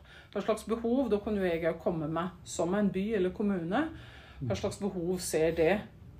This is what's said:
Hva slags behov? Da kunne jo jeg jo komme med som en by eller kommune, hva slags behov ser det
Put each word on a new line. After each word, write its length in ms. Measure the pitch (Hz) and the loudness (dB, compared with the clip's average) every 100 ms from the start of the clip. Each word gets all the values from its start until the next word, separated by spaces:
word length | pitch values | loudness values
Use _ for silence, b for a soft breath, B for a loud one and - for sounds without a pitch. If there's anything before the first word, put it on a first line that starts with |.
| - B B | -20 B B
Hva 100 | 208 | -4
slags 220 | 196 208 | 0 0
behov? 460 | - 233 233 254 247 | -2 -2 2 2 2
Da 80 | 202 | 2
kunne 220 | 214 208 | 0 0
jo 40 | |
jeg 180 | 185 165 | 2 2
jo 100 | 165 | 0
komme 340 | 170 - 165 151 | 0 0 0 0
med 220 | 160 180 - | -2 -2 -6
som 300 | - - 170 | -8 -2 0
en 140 | 202 202 | 2 2
by 240 | 175 202 220 | 2 0 2
eller 140 | 180 | 0
kommune, 580 | 180 208 190 165 220 320 - B B B B | 0 0 0 0 0 0 -4 B B B B
hva 140 | 131 190 | -4 -2
slags 220 | 202 - | -2 -2
behov 400 | 202 185 170 180 | -4 -2 -2 -2
ser 320 | - 160 160 | 0 2 4
det 280 | 165 160 208 - - - - | 4 4 4 0 -14 -16 -8